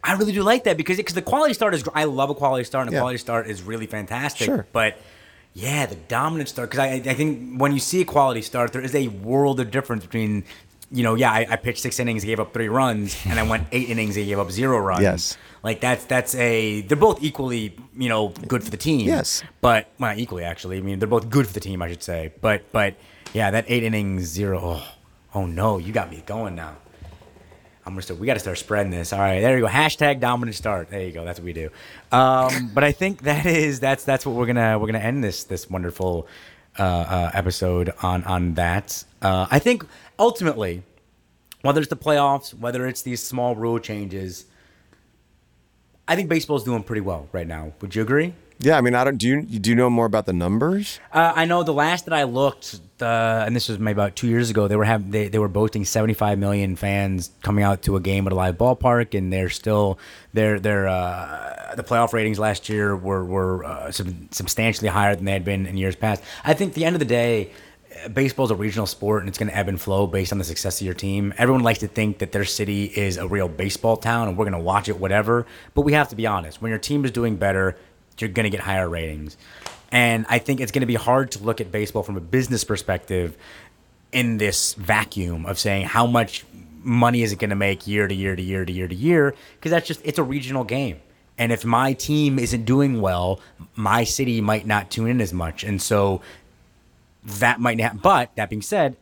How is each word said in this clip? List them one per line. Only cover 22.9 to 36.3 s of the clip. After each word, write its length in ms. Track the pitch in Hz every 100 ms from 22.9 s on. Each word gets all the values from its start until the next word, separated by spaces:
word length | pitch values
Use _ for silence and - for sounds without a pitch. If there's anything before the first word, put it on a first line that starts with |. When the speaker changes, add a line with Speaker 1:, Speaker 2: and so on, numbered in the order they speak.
| 90 - - -
Speaker 1:
yeah, 160 | 110 104
that 160 | 107 117
eight 140 | 120
innings, 420 | 113 110 101 95
zero, 360 | 87 82 101 90
oh, 260 | 87 80 - - _ _ _
oh 100 | 104 90
no, 300 | 82 107 98
you 160 | 85
got 180 | 110 87
me 120 | 80
going 300 | - 107 107
now. 220 | 85 80 76 - - - - - - - - - _ -
I'm 60 |
gonna 80 | 95
start, 160 | 87 85
we 60 | 113
gotta 140 | 117
start 160 | 98 87
spreading 320 | - 104 98
this. 220 | 87 82
All 60 | 98
right, 200 | 98 95
there 160 | 117 131
you 60 |
go. 40 | 110
Hashtag 500 | 120 156 - 147 139
dominant 360 | 120 123 117 104
start. 340 | 110 98 82
There 120 | 101
you 100 | 92
go. 120 | 80
That's 140 | 85 87
what 60 | 87
we 60 |
do. 180 | 82 78 - - - -
Um, 600 | 123 131 131 131 131 123
<laughs> 40 |
but 80 | 110
I 100 | 147
think 300 | 143 190 196
that 220 | 135 147 160
is, 340 | 165 151 135
that's, 220 | 135 135
that's 200 | - 135 143
what 80 | 120
we're 100 | 120
gonna, 320 | 120 113 110
we're 80 | 107
gonna 120 | 110
end 240 | 107 139
this, 220 | 110 90
this 240 | - - -
wonderful, 560 | 92 87 - 92 87 -